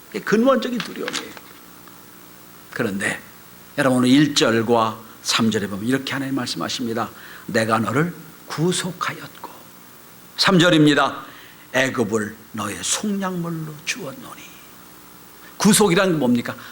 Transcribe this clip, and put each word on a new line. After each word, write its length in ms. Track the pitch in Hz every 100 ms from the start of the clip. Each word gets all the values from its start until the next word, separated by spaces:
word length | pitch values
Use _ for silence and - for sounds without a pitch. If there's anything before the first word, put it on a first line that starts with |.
| -
그게 120 | -
근원적인 580 | - 214 254 247 247 240
두려움이에요. 720 | - - - - - - - - - - - - - - - - - - -
그런데 480 | - 113 98 104 - - - - - - -
여러분, 220 | 135 127
오늘 100 | 123
일 260 | 135 151
절과 640 | - 135 113 113 117 110 107 - -
삼 280 | - - 113
절에 160 | 107 95
보면 200 | 98 110
이렇게 260 | 135 135
하나님 220 | 135 135 135
말씀하십니다. 720 | 123 131 - - 120 113 110 - - - -
"내가 320 | 113 110 113
너를 360 | 104 127 170 - - - -
구속하였고." 1040 | - 170 175 180 - - - - - - - - - - - - - - -
삼 220 | - 185
절입니다. 680 | 175 160 147 143 135 - - - - - -
"애굽을 640 | 127 131 113 104 110 104 110 -
너의 260 | 110 104 92
속량물로 920 | - - 214 196 190 180 170 160 156 151
주었노니." 580 | - - 147 127 - - - - - - - - - - - - - -
구속이란 560 | 190 208 208 170 190
게 40 | 160
뭡니까? 360 | 123 120 120 117 -